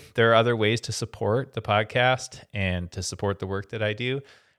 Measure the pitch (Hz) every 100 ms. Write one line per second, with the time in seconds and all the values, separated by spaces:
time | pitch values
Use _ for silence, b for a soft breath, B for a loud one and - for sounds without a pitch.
0 | - - 117 113 117 117 107 113 - 110
1 | 113 - 104 117 131 - - 104 107 127
2 | 123 127 - - - 104 95 90 87 -
3 | 92 - 101 98 95 98 101 113 107 107
4 | 123 139 139 B B